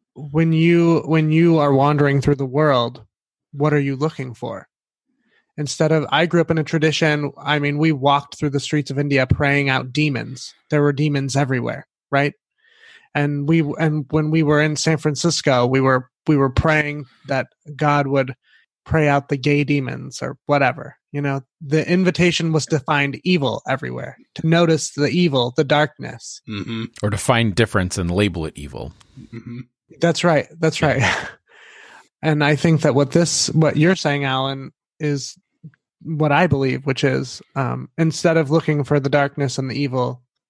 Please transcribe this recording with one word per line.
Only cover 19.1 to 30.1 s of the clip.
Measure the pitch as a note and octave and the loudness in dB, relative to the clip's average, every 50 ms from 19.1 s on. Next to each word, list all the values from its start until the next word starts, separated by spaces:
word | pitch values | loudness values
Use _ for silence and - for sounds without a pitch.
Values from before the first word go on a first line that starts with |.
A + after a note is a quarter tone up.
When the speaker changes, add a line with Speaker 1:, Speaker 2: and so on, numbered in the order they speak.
| C#3+ C#3+ C#3 - | 2 2 0 -2
Speaker 1:
the | C#3+ C3+ | -6 -2
gay | B2 D3 C#3+ D3 D3 | 0 0 0 2 2
demons | C3+ C#3+ C#3+ C3 B2 B2+ B2+ B2+ C3 - - | 0 0 -2 -2 -4 -8 -10 -12 -14 -12 -10
or | C3 B2+ C3 - _ | -10 -10 -10 -12 _
whatever. | - C#3+ C#3+ C#3 B2+ B2+ - A#2+ - - _ _ _ | -2 0 2 2 0 0 -2 -10 -16 -18 _ _ _
You | - C#3+ | -8 -6
know, | C#3+ C#3+ C3+ C3+ C3 _ _ _ | -4 -4 -4 -6 -8 _ _ _
the | D#3+ C#3 D3 D#3 C#3 - | -6 -2 0 0 2 2
invitation | F3 F#3 F#3 F3 - - F3 F3 E3 - E3 E3 D#3+ | 0 2 2 0 2 2 2 2 2 0 -2 0 0
was | D#3 B2+ - | -2 0 0
to | E3 C#3+ | -2 -2
find | - - D3+ C#3+ C#3+ C#3 C3+ - - | 0 0 0 0 0 -2 -4 -6 -2
evil | F3+ F#3 D#3+ C#3 B2 G#2+ - - - | 0 0 2 0 -2 -4 -4 -4 -6
everywhere, | C3+ C3 C3+ B2 B2 B2 C3 B2 - - _ _ _ | -6 -4 -4 -8 -8 -10 -10 -12 -14 -18 _ _ _
to | - - D#3+ | -6 0 2
notice | E3 E3+ F3 E3 D#3+ D3 - - | 2 4 4 2 2 0 -2 -6
the | - C#3 D3 B2+ | -4 -2 -2 0
evil, | B2 F3+ F3+ E3 C3+ C3 A#2+ B2 B2+ - | 2 2 2 2 2 0 0 0 0 -2
the | D3+ | 0
darkness. | B2+ D3 D3 D3+ D3 - - B2+ A#2+ A#2+ A#2 - - - - _ - | 2 2 2 2 0 -2 -10 -14 -14 -14 -14 -18 -18 -20 -18 _ -10
Speaker 2:
Mm-hmm. | G#2+ G#2 - - A#2 A2+ A2+ - - - | -10 -8 -8 -6 -6 -8 -8 -10 -8 -6
Speaker 3:
Or | - G#2 | -4 -4
to | G#2 G2+ | -4 -2
find | - - B2 A#2 A#2 A2 F2+ | 0 0 2 2 2 2 2
difference | - A2+ - - G2+ F#2 F#2 - G2+ | 0 0 2 2 0 0 0 -2 -4
and | F2+ E2+ | -4 -2
label | F2 G2 G#2 G2+ - F2+ D#2 | 0 0 0 0 0 -4 -8
it | D#2 - | -8 -10
evil. | C#2 D2 C#2+ C2+ A#1 - - - _ - _ _ B2+ | -12 -14 -14 -12 -12 -14 -14 -14 _ -20 _ _ -20
Speaker 2:
Mm-hmm. | - - A2+ A2+ - B2 A#2+ B2+ - - _ _ _ _ - - | -20 -18 -18 -16 -14 -14 -14 -14 -16 -18 _ _ _ _ -6 0
Speaker 1:
That's | E3+ E3+ | 0 0